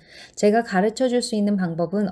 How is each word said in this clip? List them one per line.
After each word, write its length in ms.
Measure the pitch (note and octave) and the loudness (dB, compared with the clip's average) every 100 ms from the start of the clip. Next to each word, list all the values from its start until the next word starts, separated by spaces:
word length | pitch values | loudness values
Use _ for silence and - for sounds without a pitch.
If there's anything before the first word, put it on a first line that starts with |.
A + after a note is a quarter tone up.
| - - - | -18 -20 -20
제가 300 | - G#3 A3 | 0 2 2
가르쳐 440 | A3+ F#3+ G#3+ G#3+ C4 | 2 0 0 0 0
줄 140 | A#3+ | 0
수 140 | A#3+ G#3+ | -2 0
있는 200 | G#3 G#3 | 0 0
방법은 520 | F3+ E3 E3+ G3 G3+ | -2 -2 -2 -2 -2